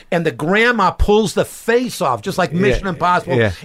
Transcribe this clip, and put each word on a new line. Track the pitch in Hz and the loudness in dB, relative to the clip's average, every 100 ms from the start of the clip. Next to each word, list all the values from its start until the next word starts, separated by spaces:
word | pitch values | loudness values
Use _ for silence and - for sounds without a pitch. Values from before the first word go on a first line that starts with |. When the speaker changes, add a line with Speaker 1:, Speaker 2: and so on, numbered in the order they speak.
| - | -4
Speaker 1:
And | 170 | -2
the | 160 | -2
grandma | 123 147 202 233 233 185 | -4 0 2 2 2 2
pulls | 165 - 208 214 | 2 2 4 2
the | - | 0
face | 165 - - 240 247 - | -2 -4 0 0 0 -4
off, | 160 120 | -2 -2
just | 110 185 | -4 -4
like | 175 | -2
Speaker 2:
Yeah. | 160 | 0
Speaker 1:
Mission | 196 202 196 | 0 0 -2
Impossible. | 165 175 180 - 131 | -2 0 0 0 0
Speaker 2:
Yeah. | 110 90 | 0 -2